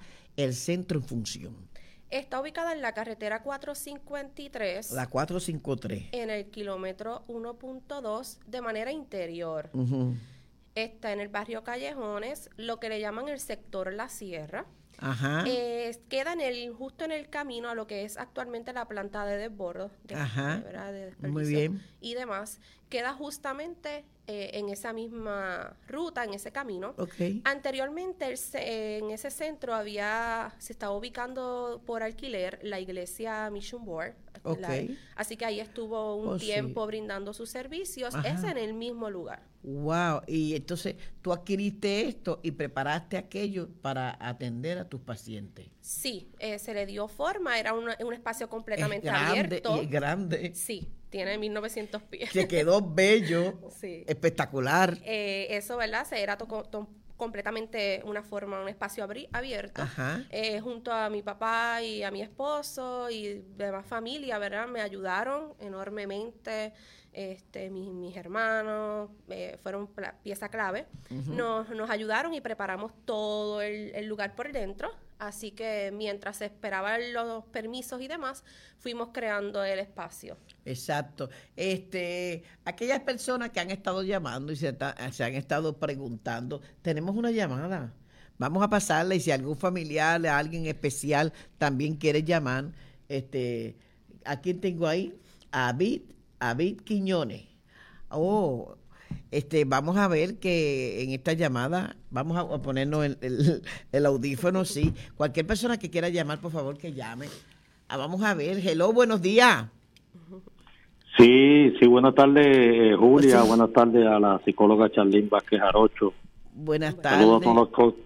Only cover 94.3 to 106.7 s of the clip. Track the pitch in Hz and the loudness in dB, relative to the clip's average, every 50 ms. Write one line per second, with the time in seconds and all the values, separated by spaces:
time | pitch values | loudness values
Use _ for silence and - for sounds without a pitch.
94.3 | 143 - - 180 175 180 202 190 175 160 170 156 160 180 202 339 - - _ - | -8 -4 -2 -4 -4 -2 -2 -4 -2 0 0 0 0 0 -2 -4 -8 -14 _ -20
95.3 | - - - - - 135 127 123 120 135 180 226 269 - - - - - _ _ | -20 -20 -14 -6 -2 0 0 0 2 2 2 2 0 -2 -6 -12 -20 -20 _ _
96.3 | _ - 127 120 117 127 170 190 - - - - 214 202 190 190 190 170 147 110 | _ -4 -2 -2 0 0 0 0 -2 -4 -6 -2 -2 0 0 2 2 0 0 -2
97.3 | 107 107 - - _ _ _ _ _ - - - - - - - - 151 160 185 | -6 -12 -16 -20 _ _ _ _ _ -20 -20 -20 -20 -16 -14 -6 -2 0 2 2
98.3 | 208 214 190 151 127 120 - - - - - - - - - - - - - - | 2 2 2 0 -2 -4 -6 -10 -14 -18 -20 -20 -20 -20 -12 -12 -12 -12 -10 -4
99.3 | 131 147 - - 160 156 147 131 135 131 139 165 180 202 202 190 170 151 165 185 | -4 -4 -2 2 4 4 4 4 4 2 2 2 4 4 4 4 4 4 2 0
100.3 | 226 - - 185 175 170 156 143 139 131 131 120 92 107 127 131 131 135 131 170 | -2 -2 0 2 2 4 4 2 2 0 0 -2 -2 -2 -2 -2 -2 -2 0 0
101.3 | 160 160 170 147 127 120 123 139 170 185 190 - - - - - 127 131 139 160 | 2 2 2 2 2 0 0 0 0 0 -2 -4 -8 -12 -14 -8 -4 -4 -2 0
102.3 | 170 175 170 - 143 143 123 135 131 131 135 143 151 151 151 143 131 - 131 127 | 0 0 0 -2 -4 -4 -2 -2 0 0 0 2 2 2 2 0 0 -2 -4 -2
103.3 | 127 117 143 160 160 - - - - - - - - 139 147 143 139 127 120 143 | 2 4 6 6 4 4 -2 -10 -14 -14 -8 0 2 4 6 6 4 4 2 -2
104.3 | 135 123 175 175 185 190 185 180 - 143 151 - - - - - - - 147 151 | -2 2 2 2 2 2 0 0 0 2 2 2 2 0 -10 -12 -4 -2 -2 0
105.3 | - 170 156 180 220 202 226 240 240 226 214 170 156 170 165 185 170 175 156 143 | 2 0 0 2 0 0 2 0 0 0 -2 -2 -2 0 0 2 0 0 0 0
106.3 | 151 147 151 170 156 160 139 135 | -4 -6 -6 -6 -4 -4 -4 -4